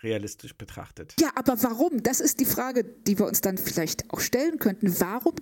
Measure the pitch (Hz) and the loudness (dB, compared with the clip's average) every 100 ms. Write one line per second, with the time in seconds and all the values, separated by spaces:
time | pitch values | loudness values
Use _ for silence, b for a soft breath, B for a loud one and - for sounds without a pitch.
0 | 113 107 101 - - - - - - - | -2 -2 -4 -10 -16 -16 -14 -12 -14 -14
1 | - - 311 - 262 240 254 226 339 269 | -6 0 0 0 0 2 0 2 0 2
2 | 240 269 - - 262 - 254 254 220 - | 0 0 0 2 0 0 0 0 -2 -2
3 | - 196 202 - 196 185 - - 160 - | 0 2 2 2 0 -2 -2 -2 -2 -4
4 | - - - 247 320 320 220 190 202 175 | -6 -4 0 0 0 0 0 2 2 2
5 | 180 233 339 - | 2 2 0 -2